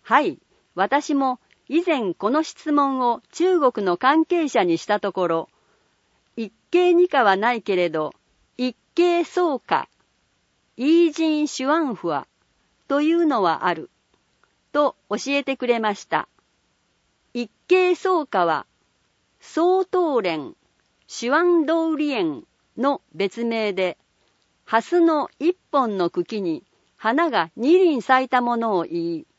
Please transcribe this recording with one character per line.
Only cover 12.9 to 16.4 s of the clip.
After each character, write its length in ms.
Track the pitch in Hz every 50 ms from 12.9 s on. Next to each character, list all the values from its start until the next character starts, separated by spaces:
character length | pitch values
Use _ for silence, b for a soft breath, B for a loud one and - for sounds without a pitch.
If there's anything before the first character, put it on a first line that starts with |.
| 269 285 294
い 100 | 311 330
う 140 | 339 349
の 160 | 311 277 226 190
は 240 | 170 160 - 123
あ 80 | 165 175
る、 160 | 160 147 - _ _ _ _ _ _ _ _ _ _ _ _ _ _ _ _ _
と 240 | 285 294 269 - _ _ _
教 60 | 214 - - 262
え 160 | 277 285 269
て 140 | - 269 -
く 80 | -
れ 140 | 240 240 233
ま 140 | 220 214 202
し 120 | - -
た。 220 | _ - 156 - _ _ _